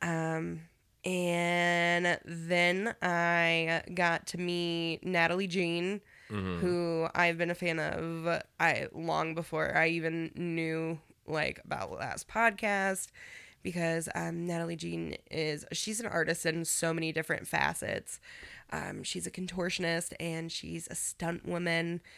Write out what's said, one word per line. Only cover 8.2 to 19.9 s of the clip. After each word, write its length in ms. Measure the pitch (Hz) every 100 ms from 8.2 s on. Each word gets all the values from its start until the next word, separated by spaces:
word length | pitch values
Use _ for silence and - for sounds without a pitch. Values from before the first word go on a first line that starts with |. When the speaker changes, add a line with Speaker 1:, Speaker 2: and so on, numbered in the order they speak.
| 165 165 - -
Speaker 1:
I, 280 | 165 127 -
long 400 | - 165 156 160
before 420 | 160 165 156 156 160
I 120 | 165
even 440 | 170 160 165 160 -
knew, 640 | 175 165 160 160 160 160 - _ -
like, 340 | 156 139 - -
about 240 | - -
the 60 | -
last 320 | 127 - -
podcast, 800 | 220 233 202 214 202 190 190 - - - - - -
because, 440 | - 175 165 165 165
um, 320 | 175 170 170 175
Natalie 300 | 170 170 165
Jean 400 | 170 165 165 - -
is, 340 | 160 156 151 -
she's 280 | 165 - 214
an 60 | 226
artist 400 | 170 160 170 165
in 180 | 160 165
so 280 | - 165
many 180 | 165 160
different 360 | 160 156 156 -
facets. 720 | 160 143 160 104 - - - - - - - -
Um, 300 | 160 - 156
she's 220 | - 180 170
a 60 |
contortionist, 840 | - 180 180 180 180 170